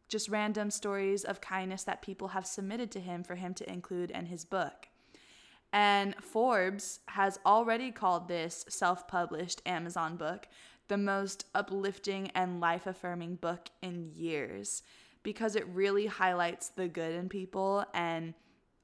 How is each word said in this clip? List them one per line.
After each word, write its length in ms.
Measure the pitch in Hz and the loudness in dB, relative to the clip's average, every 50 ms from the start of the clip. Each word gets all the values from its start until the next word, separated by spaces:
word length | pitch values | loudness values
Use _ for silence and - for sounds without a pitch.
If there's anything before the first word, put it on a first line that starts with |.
| _ - | _ -4
just 220 | - 214 - 202 | -4 -4 -2 0
random 420 | 208 214 208 214 208 214 208 208 | 0 2 2 2 2 0 0 0
stories 520 | 208 - - 208 196 196 196 196 196 202 196 | -2 -2 0 0 0 2 2 2 2 2 0
of 180 | - 196 - | -2 -6 -6
kindness 420 | - - 190 190 190 190 190 190 - | -6 -4 -4 -2 -2 -2 -4 -4 -4
that 180 | - 185 - | -4 -4 -4
people 280 | - - 190 - 196 190 | -6 -8 -8 -8 -6 -6
have 160 | 185 190 185 | -4 -4 -4
submitted 460 | - - - 196 190 208 240 247 214 | -4 -6 -6 -4 -4 -4 -4 -4 -4
to 80 | - 196 | -6 -8
him 240 | 180 185 175 175 180 | -6 -6 -6 -6 -6
for 120 | - 180 | -6 -8
him 180 | 180 185 180 185 | -6 -6 -6 -8
to 140 | - - - | -8 -8 -8
include 380 | 185 180 - - 185 180 180 170 | -8 -8 -8 -6 -4 -4 -2 -4
in 140 | - - 175 170 | -4 -6 -8 -8
his 180 | 175 165 - | -8 -10 -8
book. 420 | - 196 190 165 143 - - - - _ _ _ _ - - - - - - - - - - _ _ - | -4 -2 -2 -2 -2 -4 -10 -18 -20 _ _ _ _ -20 -20 -20 -20 -20 -20 -20 -20 -20 -20 _ _ 4
And 420 | 208 208 202 202 202 196 196 196 - - | 6 6 8 6 6 4 2 -2 -6 -8
Forbes 800 | - - 220 233 262 240 202 180 185 196 202 - - - - _ - | -2 2 4 4 6 6 6 4 4 0 -2 -4 -6 -8 -10 _ -6
has 300 | - 196 196 196 185 - - | 0 2 2 2 2 4 6
already 460 | 185 208 226 233 226 226 226 262 262 | 8 8 8 8 6 2 2 0 -4
called 360 | 233 - 214 185 180 170 175 175 | -4 0 2 2 2 2 0 -2
this 380 | 175 170 160 170 170 - - - | -2 -2 -2 -2 -4 -8 -10 -8
self-published 920 | - - 202 175 180 180 - - 190 180 175 - 160 156 175 175 - - - | -2 2 4 4 4 2 -2 -2 0 0 0 0 -2 -4 -4 -4 -6 -4 -2
Amazon 500 | 185 180 165 170 170 170 175 165 156 165 | -2 -2 -2 -2 -2 -2 -2 -2 -2 -2
book 320 | 170 160 156 147 - - - - - - - - - _ - | -2 -4 -4 -4 -4 -8 -16 -20 -20 -20 -20 -20 -12 _ -2
the 100 | 202 202 | 0 2
most 480 | 202 202 196 196 196 190 190 - - - - | 2 2 2 2 0 -2 -4 -8 -6 -2 -2
uplifting 800 | 196 202 202 190 196 196 196 196 - - 202 190 190 190 190 - | -2 0 0 0 0 0 0 -2 -2 -4 -4 -2 -2 -4 -2 0
and 280 | 185 185 180 180 175 | 0 0 0 0 2
life-affirming 760 | 170 170 170 180 - 190 185 - - 180 175 175 170 170 180 | 2 2 2 2 0 -4 -6 -6 -6 -6 -4 -4 -4 -6 -6
book 320 | 175 - 170 175 175 - - - _ | -4 -2 -2 -2 -4 -6 -14 -14 _
in 280 | - 185 175 175 170 160 151 | -8 -6 -6 -6 -8 -8 -8
years, 680 | 165 160 165 160 147 131 - - 98 202 202 - - - - - - - - _ _ - | -4 -2 -2 0 0 -2 -4 -6 -6 -6 -6 -6 -6 -8 -12 -18 -20 -20 -20 _ _ -6
because 340 | 214 202 - 226 220 202 214 | -6 -2 0 0 0 2 0
it 100 | - 180 | 0 0
really 380 | 180 180 196 196 196 202 208 | 0 2 4 4 4 4 2
highlights 640 | 208 - - 190 185 180 175 175 170 175 - - - | 2 2 2 4 4 4 4 2 2 0 -4 -8 -8
the 180 | - - 185 175 | -4 -4 -4 -2
good 260 | 156 170 165 160 165 | -2 -2 -2 -2 -2
in 140 | 175 180 185 | -2 -4 -4
people, 560 | - 202 185 185 - 196 190 196 196 202 202 - - | -4 -4 -6 -4 -2 0 2 4 4 2 2 0 -2
and 400 | 175 170 170 165 165 165 165 165 - _ _ _ _ _ _ _ _ | -2 0 0 0 -2 -4 -6 -8 -12 _ _ _ _ _ _ _ _